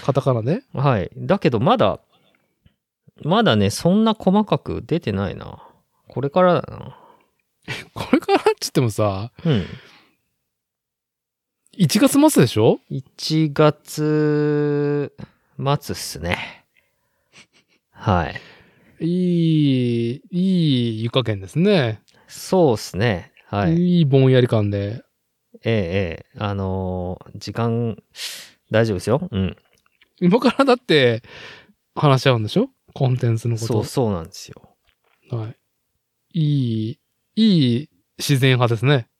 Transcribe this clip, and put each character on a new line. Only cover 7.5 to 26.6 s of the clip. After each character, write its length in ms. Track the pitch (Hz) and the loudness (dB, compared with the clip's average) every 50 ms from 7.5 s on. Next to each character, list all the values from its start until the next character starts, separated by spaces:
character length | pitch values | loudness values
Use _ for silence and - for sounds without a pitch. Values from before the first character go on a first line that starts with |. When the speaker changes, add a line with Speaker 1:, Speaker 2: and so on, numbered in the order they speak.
| _ _ _ | _ _ _
Speaker 1:
<laughs> 280 | - - - - - _ | -12 -12 -12 -14 -16 _
こ 140 | - - - | -14 -2 -2
れ 60 | 254 339 | -2 0
か 140 | - - | 2 0
ら 60 | 392 - | 0 0
っ 20 | - 427 415 - | 0 -2 -2 -2
つ 120 | - - | -8 -4
っ 20 | |
て 80 | - 156 | -2 -2
も 100 | 127 110 | -2 0
さ、 400 | - - 107 101 95 95 107 120 - - - | -2 -2 -2 -2 -2 -4 -8 -12 -14 -6 -2
Speaker 2:
う 60 | 165 | -2
ん。 140 | 139 101 82 - - - - - _ _ _ _ _ _ _ _ _ _ _ _ _ _ _ _ _ _ _ _ _ _ _ _ _ _ _ _ _ _ _ _ _ _ _ _ | -2 -2 -2 -6 -12 -18 -20 -20 _ _ _ _ _ _ _ _ _ _ _ _ _ _ _ _ _ _ _ _ _ _ _ _ _ _ _ _ _ _ _ _ _ _ _ _
Speaker 1:
一 280 | _ - 180 135 - 208 | _ -2 0 0 2 2
月 180 | 285 262 - 269 302 311 | 2 2 4 4 4 4
末 120 | - - | 4 4
で 60 | 143 110 | 2 2
し 100 | - 107 | 2 2
ょ？ 220 | 110 143 214 - - _ | 2 2 2 0 -4 _
Speaker 2:
一 600 | 147 135 - _ _ - - - 156 160 160 147 | -10 -10 -10 _ _ -12 -6 -2 0 0 0 0
月 1600 | 139 - 156 151 - - _ - - 151 151 151 151 151 151 151 151 147 147 151 147 147 147 147 147 143 143 143 147 147 143 - - - - - _ _ _ _ _ | 2 2 2 2 2 0 _ -14 -8 -4 -2 0 0 0 0 0 0 0 0 0 0 0 0 -2 -2 -2 -2 -2 -2 -4 -4 -8 -10 -18 -20 -20 _ _ _ _ _
末 180 | - 131 139 143 | -6 -2 -2 -2
っ 40 | 143 - - 92 | -2 -4 -8 -10
す 220 | - - - - 71 | -10 -10 -12 -10 -8
ね。 460 | 80 87 - - - - - - _ _ _ _ _ _ _ _ _ _ _ _ _ _ _ - - _ _ _ _ _ _ _ _ _ | -6 -6 -6 -6 -8 -14 -18 -20 _ _ _ _ _ _ _ _ _ _ _ _ _ _ _ -20 -20 _ _ _ _ _ _ _ _ _
は 360 | _ - - 113 92 87 78 - | _ -6 -2 0 0 0 0 -2
い。 120 | - - - - - - _ _ _ _ _ _ _ _ | -8 -12 -18 -20 -20 -20 _ _ _ _ _ _ _ _
Speaker 1:
い 40 | 165 | -4
い、 1160 | 165 180 185 180 180 175 170 165 165 160 151 147 139 131 127 123 120 120 117 117 117 127 147 - _ | -4 -2 0 0 0 2 2 2 2 2 2 2 2 2 0 0 0 -2 -2 -2 -4 -6 -8 -12 _
い 680 | 180 175 185 190 185 175 165 151 131 123 120 117 110 110 | -4 -2 0 0 2 2 2 2 2 0 0 -2 -4 -4
い 60 | 113 | -6
湯 60 | 120 | 0
加 120 | - 135 | 0 0
減 180 | 117 117 104 98 | 0 0 -4 -6
で 80 | 95 92 | -8 -6
す 100 | - 147 | -2 0
ね。 440 | 180 208 208 165 127 113 110 - _ _ _ _ _ | 2 2 2 2 2 0 -4 -8 _ _ _ _ _
Speaker 2:
そ 460 | _ - - - - 190 185 170 139 | _ -18 -18 -6 -2 2 4 4 4
う 20 | 110 | 2
っ 20 | |
す 200 | - - - - | 0 -4 -8 -4
ね。 360 | 87 113 120 98 82 - - _ _ _ | -2 0 0 0 -2 -6 -12 _ _ _
は 220 | _ - 101 98 165 | _ -2 0 0 2
い。 80 | 165 | 2
Speaker 1:
い 240 | 170 180 180 180 175 | 2 2 4 4 4
い 20 | 160 | 4
ぼ 140 | 135 139 135 | 4 4 6
ん 120 | 131 131 | 6 6
や 80 | 131 127 | 6 4
り 80 | 123 - | 4 4
感 220 | 120 110 104 101 | 2 0 0 0
で。 340 | 101 101 101 101 113 - - _ _ _ _ _ _ _ _ _ - - | -2 -2 -4 -6 -8 -10 -16 _ _ _ _ _ _ _ _ _ -20 -6
Speaker 2:
え 80 | - 120 | -4 -2
え、 560 | 113 107 95 82 92 101 95 82 82 - - _ _ | 0 0 -2 -2 -2 -2 -2 -4 -6 -10 -14 _ _
え 0 | |
え。 40 | 127 | -6
あ 160 | 107 101 101 | -6 -4 -4
の 640 | 98 | -4